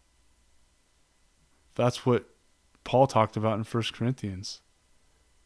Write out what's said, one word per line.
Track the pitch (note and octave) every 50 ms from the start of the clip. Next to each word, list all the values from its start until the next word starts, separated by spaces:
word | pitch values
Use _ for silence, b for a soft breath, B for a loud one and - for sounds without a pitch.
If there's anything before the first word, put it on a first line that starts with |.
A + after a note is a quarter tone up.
| _ _ _ _ _ _ _ _ _ _ _ _ _ _ _ _ _ _ _ _ _ _ _ _ _ _ _ _ _ _ _ _ _ _ -
that's | - A#2 B2 - - -
what | C3 A#2+ G#2+ - - _ _ _ _ _ _ _ _ _ _
Paul | - - - B2+ C3+
talked | C3+ - A2+ A2 G#2 -
about | A2 G#2+ A2 G#2+ G#2
in | A2
First | - - A#2 A2 -
Corinthians. | - - A#2 A#2+ C3 - - G2+ F#2 F#2 G#2 - - - _ _ _ _ _ _ _ _ _ _ _ _ _ _ _ _ _